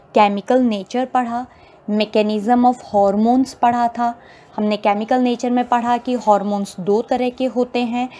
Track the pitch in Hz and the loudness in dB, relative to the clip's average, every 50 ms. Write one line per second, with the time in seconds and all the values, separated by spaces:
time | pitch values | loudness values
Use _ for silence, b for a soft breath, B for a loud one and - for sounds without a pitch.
0 | B B - 226 208 202 202 202 - - 247 254 254 233 214 196 185 - - 247 | B B 2 2 4 2 2 -2 -2 0 2 2 2 0 -2 -4 -6 -6 -4 -4
1 | 262 254 - 254 247 233 233 240 254 - b b b b b b b - 208 214 | -4 -2 -2 -2 -2 -2 -4 -8 -8 -10 b b b b b b b -4 -2 -2
2 | 214 214 - 220 208 214 214 214 196 233 247 247 247 247 247 - - - - 202 | -2 0 0 0 0 0 -2 -2 0 2 2 4 4 2 2 0 -4 -2 0 2
3 | 202 196 196 214 220 233 247 262 262 - - - 247 240 240 240 240 233 233 233 | 2 2 2 2 2 2 2 2 0 -2 -2 -2 0 0 2 2 0 -2 -2 -2
4 | 240 233 240 - B B B B B B B - 214 208 214 208 - 208 202 208 | -4 -4 -4 -6 B B B B B B B -4 -2 -2 -2 0 0 0 0 0
5 | 220 220 262 254 247 247 240 240 254 247 247 247 247 247 247 240 233 240 240 240 | -2 0 0 2 2 0 0 -2 -2 -2 0 0 0 0 -2 -2 0 0 -2 -2
6 | 240 254 247 240 - 220 208 196 196 208 202 202 196 - - - 170 202 202 226 | -2 -4 -6 -2 2 2 2 2 2 -2 -4 -4 -4 -6 -10 -6 -2 0 0 0
7 | 240 - 262 247 247 247 247 - 254 247 208 247 247 247 - 240 247 226 240 240 | 0 -2 -2 -2 -2 -2 -4 -2 -4 -2 -2 -2 -2 -2 -2 -4 -4 -2 -4 -4
8 | 247 254 B | -6 -6 B